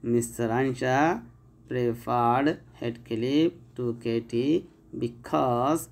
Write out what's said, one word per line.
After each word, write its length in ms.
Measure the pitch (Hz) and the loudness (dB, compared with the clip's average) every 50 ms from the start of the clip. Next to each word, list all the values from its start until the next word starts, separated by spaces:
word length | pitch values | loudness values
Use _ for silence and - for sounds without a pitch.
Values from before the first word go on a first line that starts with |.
| - | -2
Mister 460 | 117 117 120 117 117 - - 120 113 | 2 0 0 0 -2 -4 -4 -2 0
Ansha 720 | 113 123 131 135 127 127 131 127 131 135 151 165 - 117 - - - - - - - _ - - | 0 0 0 0 -2 -2 -2 0 2 4 4 2 0 -2 -8 -14 -20 -20 -20 -20 -20 _ -12 -6
preferred 880 | 127 127 123 120 117 117 - 120 120 120 117 117 120 131 143 151 175 - - - - - | -4 0 0 0 -2 -2 -4 -2 0 2 4 4 4 4 2 0 0 -2 -10 -20 -16 -8
Heathcliff 720 | - 127 131 - - - 117 110 117 127 139 151 160 170 - - - - - | -8 -6 -6 -8 -8 -6 -4 -2 -2 0 2 2 2 2 0 -4 -20 -16 -8
to 200 | - 123 120 117 120 - | -4 -4 -4 -4 -4 -4
Katie 640 | 120 113 117 113 - - 117 127 143 156 190 - - - _ - - - 113 | -2 -2 -2 -2 -2 -2 0 2 2 0 0 0 -6 -20 _ -20 -14 -8 -6
because 840 | - 120 - - - - - 156 143 127 120 120 123 139 160 165 - - | -6 -6 -6 -8 -8 -2 0 0 2 2 2 2 2 2 0 0 -2 -8